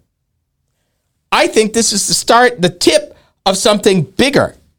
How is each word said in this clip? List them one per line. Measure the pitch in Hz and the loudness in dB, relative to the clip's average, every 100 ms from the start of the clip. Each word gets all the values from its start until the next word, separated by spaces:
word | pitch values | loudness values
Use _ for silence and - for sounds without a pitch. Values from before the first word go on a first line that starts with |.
| _ _ _ _ _ _ _ _ _ _ _ _ _ | _ _ _ _ _ _ _ _ _ _ _ _ _
I | 214 320 | -2 0
think | - 214 | 0 0
this | 233 226 | 0 -2
is | 208 - | -4 -4
the | |
start, | 170 - 240 247 240 | -4 2 4 2 2
the | 180 | -4
tip | - - 311 302 - _ _ | -4 -2 -4 -4 -18 _ _
of | 196 190 | -4 -2
something | 226 208 214 190 | 0 0 2 0
bigger. | 143 - 262 277 101 - _ | -2 -2 0 0 -2 -6 _